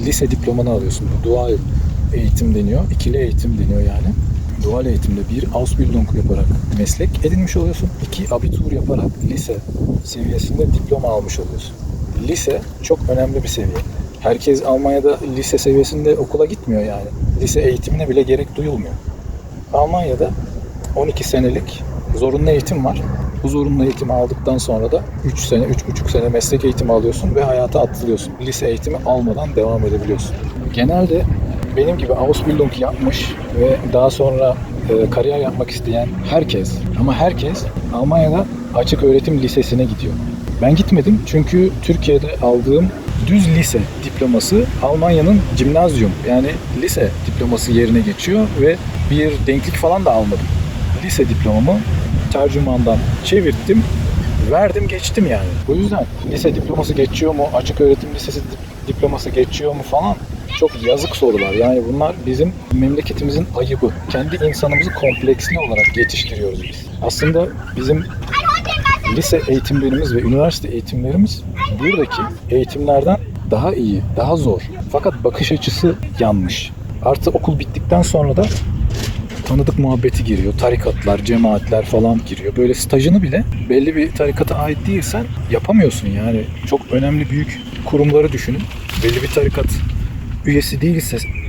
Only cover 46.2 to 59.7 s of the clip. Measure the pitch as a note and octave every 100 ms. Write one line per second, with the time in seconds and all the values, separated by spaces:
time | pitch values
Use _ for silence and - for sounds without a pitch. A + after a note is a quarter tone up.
46.2 | - B2 C#3 - - B2 A3+ - - -
47.2 | - - A#2+ A#2+ - A#3 A#2 A#2 G3+ G3
48.2 | - G#3 G#3+ - D3 F3+ - - - D3
49.2 | D3+ C#3+ - C3+ - - E3 F#3+ D#3+ A2+
50.2 | G#2 F#2+ E2 - - - - - F#3 -
51.2 | C3 - A2 A2 C3+ G#3 A3 - - -
52.2 | - C#3 C#3+ C#3+ C#3 B2 A#2 A2+ - -
53.2 | - G3 E3 C3 - A3 - - - -
54.2 | - - - D#3 G3+ G3 F#3 F#3 - -
55.2 | F3 A2 E2+ - - E3 G3+ G3+ - -
56.2 | - D3+ D#3+ - - D#3 D3 C#3 C3 -
57.2 | D#3 D3 C#3+ D3+ - - C#3+ C3+ - D3
58.2 | - C#3+ - - - - - - C#3+ C#3
59.2 | - B2+ B2+ - D3